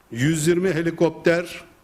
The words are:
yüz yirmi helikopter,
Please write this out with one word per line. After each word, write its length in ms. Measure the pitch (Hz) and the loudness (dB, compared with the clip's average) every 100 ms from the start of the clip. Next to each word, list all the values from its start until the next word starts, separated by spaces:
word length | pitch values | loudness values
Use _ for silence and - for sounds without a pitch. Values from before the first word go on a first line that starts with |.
| _ | _
yüz 360 | 117 143 160 156 | -2 0 2 0
yirmi 260 | 175 190 | 2 0
helikopter, 920 | 156 170 165 - 160 175 170 175 - - _ | 0 -2 0 0 2 0 0 -2 -14 -18 _